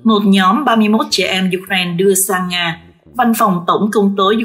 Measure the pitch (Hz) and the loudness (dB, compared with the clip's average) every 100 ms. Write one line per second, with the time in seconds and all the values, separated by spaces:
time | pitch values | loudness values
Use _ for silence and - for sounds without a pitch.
0 | 220 214 202 196 202 247 254 226 208 220 | 0 2 2 2 2 2 2 2 2 0
1 | 302 - 185 190 185 185 190 190 175 170 | 0 -4 -2 -2 -2 -4 -4 -4 -4 0
2 | 196 190 - 185 180 180 170 165 - _ | 0 0 0 -4 -4 -4 -4 -6 -14 _
3 | _ 247 240 226 202 180 175 165 208 214 | _ -2 0 2 0 0 -2 0 0 0
4 | 202 196 196 220 | 0 2 0 0